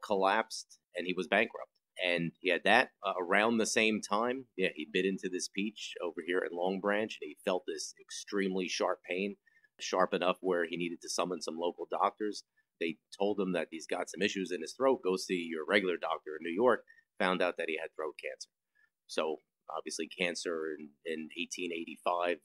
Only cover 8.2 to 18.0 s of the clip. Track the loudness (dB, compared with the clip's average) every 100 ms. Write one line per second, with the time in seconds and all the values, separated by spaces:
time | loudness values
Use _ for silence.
8.2 | -6 -2 0 0 -2 0 0 0 -2 -2
9.2 | -4 -6 _ _ _ -12 0 4 4 4
10.2 | 2 2 2 2 2 -2 -4 -6 -6 -2
11.2 | -2 -2 -6 -2 -2 -2 -4 2 2 2
12.2 | -6 -6 -12 _ _ -6 -4 -4 _ -2
13.2 | 0 0 0 0 -2 -8 -6 -4 -4 -2
14.2 | -2 0 -4 -4 -6 0 2 4 2 0
15.2 | 0 -2 -2 -4 2 2 4 0 -2 -4
16.2 | -6 -8 -4 2 4 4 0 -20 _ -2
17.2 | 2 2 2 0 -4 -4 -6 -6